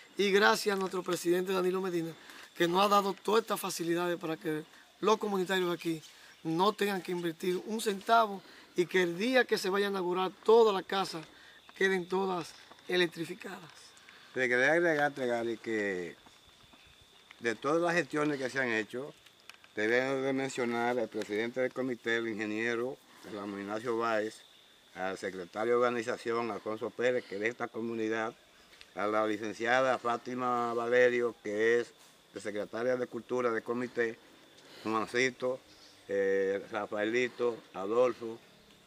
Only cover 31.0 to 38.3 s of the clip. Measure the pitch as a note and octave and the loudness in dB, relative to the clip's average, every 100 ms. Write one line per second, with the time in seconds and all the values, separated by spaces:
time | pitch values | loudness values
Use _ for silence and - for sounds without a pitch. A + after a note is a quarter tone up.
31 | B2 A#2+ A#2+ - G#2 G#2 A2+ A#2 A2+ - | 6 4 0 -2 -4 0 4 4 0 -10
32 | - - _ G2+ G#2 G#2 F#2 A2+ B2 B2+ | -20 -20 _ -12 -8 -6 -6 -4 -2 -2
33 | B2 A#2+ - B2 B2 A2+ - A#2+ B2 B2 | -4 -8 -4 -2 0 -2 -4 -4 -4 -2
34 | A2+ - - - - - - - A2 A2+ | -2 -4 -16 -20 -20 -20 -20 -10 -2 -2
35 | G2+ A#2+ C3 B2 B2+ C3 - - - - | 0 0 0 0 -4 -4 -10 -20 -20 -16
36 | - G2 G2 G2 F#2+ G2 - G#2+ G#2 G#2 | -4 0 2 2 2 -2 -4 -6 -4 -2
37 | G#2+ A#2+ B2 - A#2+ A2 - - G2 A#2 | 0 2 0 0 -2 -2 -8 -8 -2 2
38 | B2+ A2 A2+ | 2 0 -10